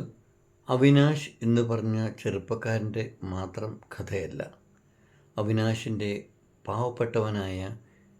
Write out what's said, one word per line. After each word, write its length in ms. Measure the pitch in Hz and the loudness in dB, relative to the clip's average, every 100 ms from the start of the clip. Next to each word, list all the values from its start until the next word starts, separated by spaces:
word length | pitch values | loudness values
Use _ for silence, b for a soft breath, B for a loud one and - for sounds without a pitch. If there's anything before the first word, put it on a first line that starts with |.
| - - _ _ _ _ - | 0 -12 _ _ _ _ -2
അവിനാഷ് 600 | 127 139 143 143 147 - - | 6 8 8 6 4 -4 -2
എന്ന് 200 | 113 117 | 2 2
പറഞ്ഞ 360 | 117 113 110 110 110 107 | 2 0 0 0 -2 -4
ചെറുപ്പക്കാരൻ്റെ 840 | 107 98 - 113 113 110 107 110 110 - | -4 -4 -4 -4 -2 -2 -2 -4 -6 -8
മാത്രം 480 | 95 92 95 98 107 107 - | -8 -6 -6 -6 -8 -10 -14
കഥയല്ല. 540 | - 92 98 80 69 - - _ _ b b b b b - | -12 -6 -4 -4 -8 -10 -12 _ _ b b b b b -4
അവിനാഷിൻ്റെ 760 | 104 110 110 110 117 110 104 101 - _ _ _ | 0 2 2 0 -2 -2 -2 -4 -8 _ _ _
പാവപ്പെട്ടവനായ 920 | - 104 123 120 117 113 107 104 95 92 95 113 b b b b | -6 -4 -2 -2 -2 0 0 -2 -4 -4 -6 -10 b b b b